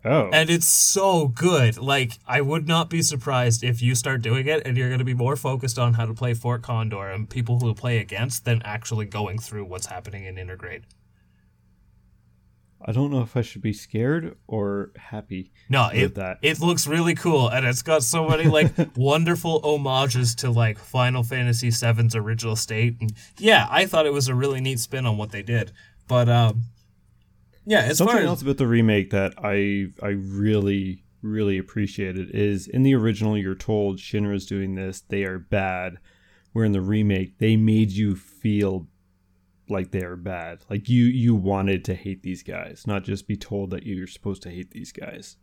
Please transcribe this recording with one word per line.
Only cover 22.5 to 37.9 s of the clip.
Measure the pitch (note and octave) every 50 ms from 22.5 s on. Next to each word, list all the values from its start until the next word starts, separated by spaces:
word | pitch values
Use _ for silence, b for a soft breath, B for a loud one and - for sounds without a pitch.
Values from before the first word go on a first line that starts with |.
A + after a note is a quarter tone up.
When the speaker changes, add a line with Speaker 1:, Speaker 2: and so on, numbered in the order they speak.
| A2
Speaker 2:
state. | A2 - - A2+ A2 A#2 A#2+ A#2 -
And | A2+ G#2+ G#2+ B B B B
yeah, | - F#3 A3 G#3+ D3+ - -
I | - D#3 G3
thought | F#3+ F3+ D#3+ D#3
it | D3
was | C#3+ C#3+ C3 C3
a | C3
really | B2 C3+ C#3 C3+ C3
neat | C3 C3+ C3+ A#2+
spin | A#2 - - C3 C3
on | A#2+ G#2+ G#2
what | G#2+ G#2
they | - G2+
did. | G2 G#2+ A#2+ A2+ G2+ - b b b b b b _
But, | - B2+ B2 A#2+ A#2
um, | A#2+ A#2+ A#2 A2+ G#2 A#2 A#2 - - _ _ _ _ _ _ _ _ _ _ _ _ _ _ _ _ _ _
yeah, | G#3 G#3+ F#3+
as | B2 B2 D3+ -
Speaker 1:
Something | F3 G#3+ A#3+
Speaker 2:
far | A3
as | F#3 E3+
Speaker 1:
else | - -
about | C3 C3+ C#3 -
the | C3+ A#2
remake | A#2 A#2 A2+ A2 G#2+ G#2 F#2+ -
that | - G2+ G2 F#2 - -
I, | - G#2 G2+ G2+ G2+ G2+ G2+ G2+ G2 F#2 - -
I | - G#2
really, | G2+ G2+ F#2+ G2 G2 G2 G2+ G#2+ G#2+ G#2 G2+ G2+ G2+ G2 F#2+ F#2+ F#2 F#2 _ _ _ _
really | - G#2+ G#2+ G#2+ G#2+ G2+ G2 F#2+
appreciated | F#2+ - - A2 G#2 G2+ - - G2+ F#2+ F2+ F#2+ F#2 -
is | - G2+ G#2 G#2 G2+ F#2+ - -
in | - B2 C3
the | C3+ C3+
original, | B2+ G#2+ A2+ G#2+ G2+ G#2+ G#2+ G#2+
you're | G#2 G2 F#2+ F#2+
told | F#2 - - A2 G#2 G#2 G2+ F#2+ F#2
Shinra's | - - - G#2 G#2 G2+ G2+ G2 F#2+
doing | - - G2 G2 F#2+ F#2+
this, | F#2+ F#2+ F#2+ F#2+ -
they | _ _ A2+ G2+ G2
are | F#2+ F#2 F#2
bad. | E2+ _ - G2+ F#2+ F#2+ F#2 F2+ F2+ F#2 F2 - b b b b b b b b b b
Where | _ A2+ A2+
in | G#2+
the | G2+ F#2+
remake, | F#2 F#2+ G#2+ G#2+ G#2+ G#2 G2 F#2+ F#2+ F2+ - _
they | A2 A2 A2+
made | A2 A2 A2 A2 G#2+ A2 A2